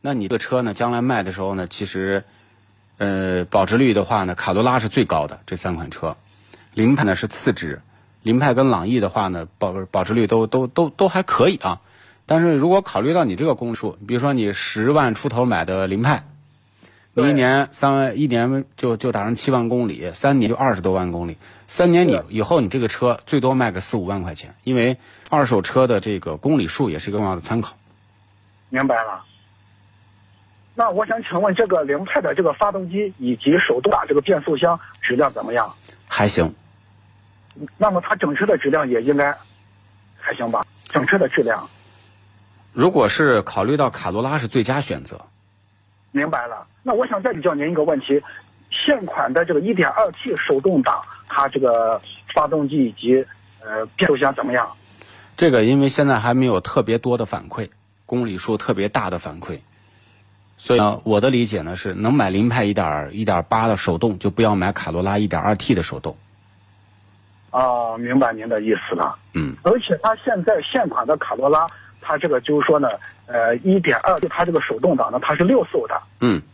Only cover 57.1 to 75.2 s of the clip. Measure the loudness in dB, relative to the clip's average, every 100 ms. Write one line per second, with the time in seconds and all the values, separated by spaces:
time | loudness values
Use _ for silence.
57.1 | -2 -2 -6 -10 -12 -12 _ _ _ -6
58.1 | -4 -4 -6 -4 -4 -2 -2 0 -2 -4
59.1 | -6 -10 -14 -12 -14 _ _ _ _ _
60.1 | _ _ _ _ _ 0 2 2 0 0
61.1 | 2 4 2 0 -4 -6 -8 -8 -4 0
62.1 | 2 2 2 2 2 0 0 0 -2 -4
63.1 | -4 0 0 0 0 2 0 0 0 0
64.1 | 0 -4 2 2 2 0 -2 -6 -2 -2
65.1 | 0 0 0 0 -2 0 0 0 -8 -10
66.1 | -12 _ _ _ _ _ _ _ _ _
67.1 | _ _ _ _ 0 2 0 -2 -4 0
68.1 | 2 2 0 -4 -4 0 -2 -2 -4 -4
69.1 | -4 _ -6 -6 -2 0 0 0 -2 0
70.1 | 0 -2 0 2 0 0 -2 -2 -2 -2
71.1 | -2 -2 -2 2 2 2 -4 -20 -20 -6
72.1 | -4 0 -2 0 0 2 2 2 -2 -12
73.1 | -20 -6 0 0 0 2 2 2 0 2
74.1 | 0 -2 -2 0 0 -2 0 0 2 0
75.1 | -2